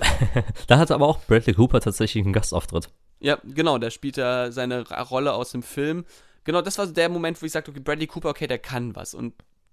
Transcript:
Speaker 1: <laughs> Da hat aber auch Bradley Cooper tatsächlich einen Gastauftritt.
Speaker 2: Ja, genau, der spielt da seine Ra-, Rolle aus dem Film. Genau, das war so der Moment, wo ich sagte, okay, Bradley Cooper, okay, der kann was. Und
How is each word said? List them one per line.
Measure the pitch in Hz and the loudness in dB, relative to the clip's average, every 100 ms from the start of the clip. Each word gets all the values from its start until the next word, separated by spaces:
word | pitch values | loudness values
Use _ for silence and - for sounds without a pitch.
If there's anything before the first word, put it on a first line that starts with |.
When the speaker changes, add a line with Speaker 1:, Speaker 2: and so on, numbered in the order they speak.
| - - - | 4 4 4
Speaker 1:
<laughs> | - - - - | 2 0 -2 6
Da | 127 | 6
hat | 160 | 6
aber | 123 143 | 4 4
auch | 156 | 2
Bradley | - 113 113 | 4 4 4
Cooper | 95 120 123 | 4 6 4
tatsächlich | 113 98 110 110 | 0 -2 -2 0
einen | 101 | 2
Gastauftritt. | 98 - 85 - 85 - _ _ _ | 2 0 -2 -2 -4 -6 _ _ _
Speaker 2:
Ja, | 143 143 | -2 -2
genau, | - 135 160 131 | -4 -2 0 2
der | 113 | -2
spielt | - 139 131 | -6 -8 -4
da | 123 127 123 | -2 0 -2
seine | 120 123 123 113 | -4 -4 -4 -6
Ra-, | - | -8
Rolle | 131 127 143 | -4 -2 0
aus | 113 123 | -2 -4
dem | 123 | -8
Film. | 120 - 147 165 170 - - _ | -8 -4 -4 -4 -8 -18 -20 _
Genau, | - 170 | -2 -2
das | 180 196 | -2 -4
war | 196 | -4
so | |
der | 160 170 | 0 0
Moment, | 175 165 165 | 0 -4 -6
wo | 160 | -6
ich | |
sagte, | 156 151 | -6 -8
okay, | 143 | -10
Bradley | 135 151 156 | -6 -4 -4
Cooper, | - 160 | -6 -6
okay, | 147 156 | -4 -4
der | 123 | -6
kann | - 127 120 - | -6 -6 -6 -8
was. | - | -14
Und | - 120 - - _ _ | -10 -10 -12 -20 _ _